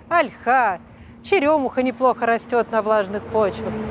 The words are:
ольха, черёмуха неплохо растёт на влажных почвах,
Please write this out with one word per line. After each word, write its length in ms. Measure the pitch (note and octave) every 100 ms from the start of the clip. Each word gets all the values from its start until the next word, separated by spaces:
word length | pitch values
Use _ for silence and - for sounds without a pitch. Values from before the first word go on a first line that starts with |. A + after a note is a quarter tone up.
| -
ольха, 720 | E4+ C4 - - C4 A3+ F3+ - - - -
черёмуха 640 | - G4 C#4+ D#4 B3 -
неплохо 420 | B3+ A#3+ B3+ A#3+ A#3
растёт 460 | A3+ - A#3+ A3+
на 100 | A3+
влажных 420 | G#3+ G#3+ F#3+ G#3
почвах, 500 | - A3 G3+ - A3 A3 G#3+